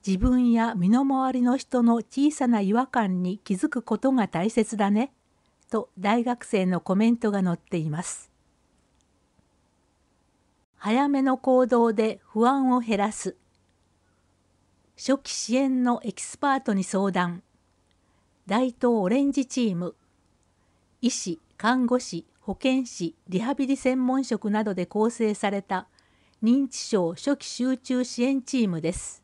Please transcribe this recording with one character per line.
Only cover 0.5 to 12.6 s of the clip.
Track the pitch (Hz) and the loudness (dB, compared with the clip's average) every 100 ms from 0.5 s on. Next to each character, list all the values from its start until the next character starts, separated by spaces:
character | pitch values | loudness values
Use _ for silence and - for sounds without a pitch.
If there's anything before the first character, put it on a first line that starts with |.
や | 233 233 226 | 2 0 0
身 | 180 | 2
の | 240 277 | 4 2
回 | 269 262 | 0 0
り | 254 | 0
の | 247 262 | 0 0
人 | - 247 | -2 2
の | 233 233 | 4 2
小 | 220 - 285 | -2 0 0
さ | 302 254 | 2 2
な | 226 | 2
違 | 196 | 2
和 | 220 269 | 0 0
感 | 254 208 185 | 0 0 0
に | 180 202 | -2 -6
気 | - 190 | -4 -2
づ | 302 | -2
く | 254 | -4
こ | - 208 | -4 0
と | 269 | 2
が | 262 196 | 2 0
大 | 165 196 | 0 0
切 | 240 214 208 | 0 -2 0
だ | 202 | 2
ね、 | 202 269 _ _ _ _ _ _ | 2 0 _ _ _ _ _ _
と | 220 - - | -6 -6 -6
大 | 196 233 | 0 0
学 | 233 240 - | 0 -4 -2
生 | 208 185 | 0 2
の | 180 | 0
コ | - 190 | 0 2
メ | 226 | 2
ン | 233 | 2
ト | 220 | 0
が | 202 | 0
載 | 185 170 | 0 -2
っ | |
て | _ 175 | _ -4
い | 156 | -4
ま | 151 | -6
す。 | - - - _ _ _ _ _ _ _ _ _ _ _ _ _ _ _ _ _ _ _ _ _ _ _ _ _ | -8 -12 -18 _ _ _ _ _ _ _ _ _ _ _ _ _ _ _ _ _ _ _ _ _ _ _ _ _
早 | 208 233 285 | -2 0 2
め | 277 | 2
の | 269 262 | 2 0
行 | - 254 254 | 2 4 4
動 | 240 233 | 4 4
で | 214 220 - | 2 0 -2
不 | _ 214 233 | _ 2 2
安 | 277 | 4